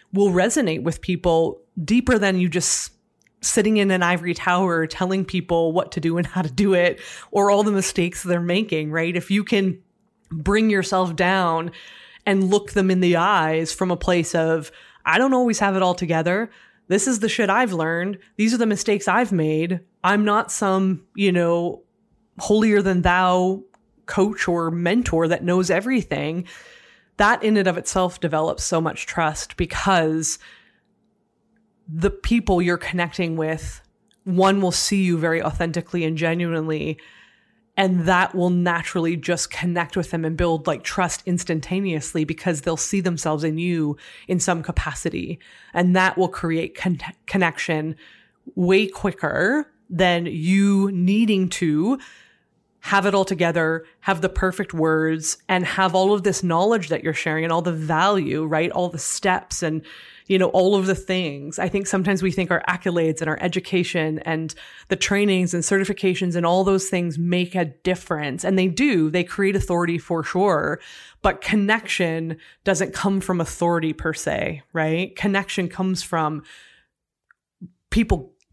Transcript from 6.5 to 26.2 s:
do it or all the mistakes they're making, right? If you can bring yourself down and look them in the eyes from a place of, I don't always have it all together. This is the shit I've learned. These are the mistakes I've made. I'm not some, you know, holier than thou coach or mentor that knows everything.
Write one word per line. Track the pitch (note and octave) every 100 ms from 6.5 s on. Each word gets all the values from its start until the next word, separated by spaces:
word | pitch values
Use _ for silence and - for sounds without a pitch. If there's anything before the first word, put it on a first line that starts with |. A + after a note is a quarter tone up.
do | B2+ G3
it | F3+ F3 - - - -
or | G3+ G3+
all | G3+
the | G#3+
mistakes | G3 F#3 - F3 -
they're | F3+ F3
making, | F3 F#3+ G#3+ D#3 D3+
right? | E3 E3 F3
If | F3
you | G3 G3+
can | G3+ F#3+ F3 _ _ _ _ _
bring | D#3+ D#3+ G#3 A3
yourself | G3 F3+ F#3 F3+ D#3+
down | F3+ F#3+ F3 E3 E3 - - - - - G#3
and | G3 F#3+
look | G3+ G3+
them | G#3 F#3+
in | F#3
the | F3 E3+
eyes | F#3 F#3+ D#3+ D#3+ D#3+
from | - F#3+
a | F3
place | - F3 D#3+ E3+
of, | D#3+ D#3+ D3 - - _ -
I | F3+
don't | C4+
always | B3+ A#3+ G#3+
have | G3 F#3+
it |
all | F#3 F3+
together. | E3+ E3 E3 G3 A3+ - - _ -
This | A3 C4
is | A3+
the | A3
shit | - G3+
I've | G#3+ A#3+
learned. | E3+ D#3+ E3+ F#3+ F#3+ _ -
These | A3
are | A#3+
the | A3+
mistakes | G3+ - G#3 G3
I've | G#3 B3
made. | F3+ D#3 D#3 E3+ F3+ - _
I'm | F#3 G#3 G#3
not | G#3 A3
some, | - G3 F#3+ F#3+ F3+ _ -
you | G3
know, | F3 E3+ E3+ F3 - _ _ _ _ _ -
holier | - G#3+ A3 G3+
than | G3 F3+
thou | F3 F3+ F#3 F3+ F#3 F#3+ - _ _ _ -
coach | - G#3 G3+ -
or | E3+ E3
mentor | E3+ F3 A#3 A#3+ E3 E3
that | F3
knows | F3 F3+ F3+
everything. | F3+ A#3 B3+ - D3